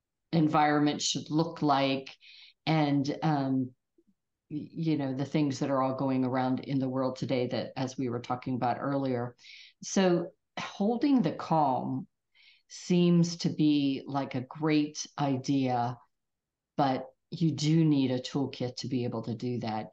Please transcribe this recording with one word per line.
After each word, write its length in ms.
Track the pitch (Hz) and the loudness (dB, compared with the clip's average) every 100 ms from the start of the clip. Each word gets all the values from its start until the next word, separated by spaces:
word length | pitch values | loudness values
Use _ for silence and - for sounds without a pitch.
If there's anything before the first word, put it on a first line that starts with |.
| _ _ _ | _ _ _
environment 680 | 165 151 156 151 147 147 147 | 2 4 4 4 4 2 0
should 280 | - 143 - | -4 -4 -2
look 320 | 156 165 - | 0 0 0
like. 480 | 147 139 139 135 135 - - - - _ - | 2 4 2 0 -6 -18 -20 -20 -20 _ 0
And, 520 | 160 147 143 135 - | 2 4 2 0 -2
um, 480 | 160 147 135 131 131 - _ _ _ _ _ _ - | 0 0 0 0 -2 -8 _ _ _ _ _ _ -12
y-, 180 | 151 - | -10 -10
you 260 | - 160 147 | -4 -2 0
know, 160 | 135 | -2
the 120 | 131 143 | -4 -2
things 340 | 165 147 127 | 0 0 0
that 100 | - | -2
are 140 | 135 | 0
all 100 | 131 | 0
going 320 | 131 135 131 127 | -2 -2 0 0
around 360 | 131 127 131 | 0 0 -2
in 180 | - 139 | -2 -2
the 100 | 131 | -2
world 260 | 131 127 127 | -2 -4 -4
today 300 | 117 131 123 | -4 -2 -2
that, 260 | 123 - - | -4 -6 -6
as 180 | 127 - | -6 -4
we 140 | 127 | -4
were 100 | 120 | -4
talking 360 | - 123 131 123 | -6 -6 -4 -2
about 220 | 123 - | -2 -2
earlier. 560 | 135 139 135 123 123 - - - - _ | -2 -2 -2 -2 -4 -10 -20 -20 -20 _
So 460 | - 202 185 175 170 - _ - | -4 2 4 2 -2 -12 _ -12
holding 640 | - - 202 233 294 262 | -10 -2 -2 2 4 4
the 100 | 165 | 2
calm 760 | - - 160 143 123 131 131 - _ _ _ - _ _ | -2 0 2 2 0 -2 -6 -8 _ _ _ -20 _ _
seems 680 | - - 175 175 175 170 - | -8 0 4 6 6 4 0
to 120 | 175 | -2
be, 520 | - 151 147 139 135 - | 2 4 4 2 -2 -4
like, 260 | 139 131 | -4 -4
a 80 | 131 | -6
great 640 | 127 151 156 151 151 - - - | -8 -4 2 2 2 -4 -10 -4
idea, 760 | 143 127 127 139 131 123 120 123 _ _ _ _ _ _ _ - | -2 0 0 0 2 0 -2 -4 _ _ _ _ _ _ _ 0
but 300 | 139 131 - _ _ | 2 0 -6 _ _
you 220 | 165 165 | 0 0
do 340 | 127 147 165 156 | 2 2 4 4
need 260 | 143 127 | 4 2
a 80 | 127 | 0
toolkit 580 | - 147 131 - 123 - | -2 -4 -4 -4 -6 -6
to 100 | 120 | -6
be 160 | 127 120 | -4 -4
able 180 | 117 | -4
to 120 | 113 113 | -6 -6
do 240 | 123 120 | -4 -4
that. 280 | 113 107 110 | -4 -6 -8